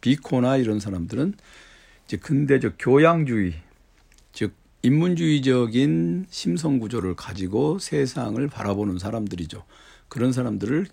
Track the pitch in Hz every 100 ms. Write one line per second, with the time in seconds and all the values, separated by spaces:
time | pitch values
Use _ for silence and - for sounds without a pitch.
0 | 120 147 - 131 123 135 117 107 104 95
1 | 85 113 165 202 - - - - - _
2 | - - - 143 143 135 127 - - 139
3 | 160 170 143 113 92 80 - _ _ _
4 | _ _ _ - 104 - _ _ 123 147
5 | 175 170 165 147 131 127 117 120 143 160
6 | 170 175 185 - - 175 156 135 110 117
7 | 92 87 - 98 92 104 147 190 - 156
8 | 135 131 117 110 143 - 107 98 104 90
9 | 98 113 104 90 80 101 - - - -
10 | - - 123 127 123 104 104 147 190